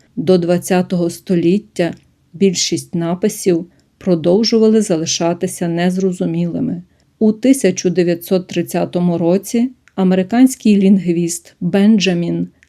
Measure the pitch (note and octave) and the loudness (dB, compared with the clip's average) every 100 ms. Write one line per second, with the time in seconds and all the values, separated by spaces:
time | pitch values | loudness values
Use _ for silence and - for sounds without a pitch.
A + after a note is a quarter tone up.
0 | _ - D#3+ F#3 E3+ F3+ - F#3 F3+ F3+ | _ -6 0 2 2 -2 0 -2 0 -2
1 | E3+ E3 - F3+ E3+ G3+ - - E3+ - | -4 -6 -4 0 2 0 -2 -4 -4 -4
2 | _ _ _ E3 G3 F3 - E3 - F3 | _ _ _ 0 0 0 -4 -4 -6 -4
3 | E3 F3+ G#3+ G#3+ G3 E3+ F3+ _ _ _ | -4 -2 -4 -2 -2 -2 -4 _ _ _
4 | G3 F3 D#3+ F#3+ A3 A3+ A3 A3 G#3 E3 | -2 0 2 2 2 2 4 2 0 -2
5 | E3 - E3+ F3 F#3 - F3 E3+ F3+ F#3 | -2 -2 -2 -2 -6 -6 -4 -2 -2 0
6 | F#3+ F3+ F3 E3 F3 E3 D#3+ F3 - _ | -2 -2 -4 -2 -4 -4 -4 -6 -12 _
7 | _ - A3 G#3+ B3+ C4+ F#3+ F#3 F#3 F3 | _ -2 0 2 2 2 2 0 -2 0
8 | F3 E3+ - F#3+ F#3 F3 E3+ F3 E3+ F3 | 0 -2 -2 -4 -2 -6 -4 -4 -4 -2
9 | F3 E3+ E3+ F#3+ G3 A#3 B3+ - _ - | -2 0 0 0 0 -2 -2 -6 _ -2
10 | F#3 F#3 F#3 A#3 C4 - A3 G3+ F#3+ G3 | 0 0 0 4 4 4 2 4 4 2
11 | F3 E3+ E3+ - - - F3 G3 G3+ A3 | 2 -2 -2 -6 -14 -8 -2 2 4 4
12 | F3+ F3 E3+ E3+ F3+ _ | 2 -2 -2 -4 -6 _